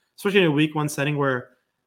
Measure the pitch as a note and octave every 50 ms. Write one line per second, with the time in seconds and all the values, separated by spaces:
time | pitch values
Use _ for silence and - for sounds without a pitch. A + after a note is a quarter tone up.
0 | _ _ _ - - G3+ F#3 G#3 F3+ D#3+ C#3+ D3 D#3 D#3 D3+ D3+ D3+ D3 - D3
1 | C#3 D3 D3 C#3+ C#3+ C3+ B2+ B2 B2 - _ _ _ _ _ _ _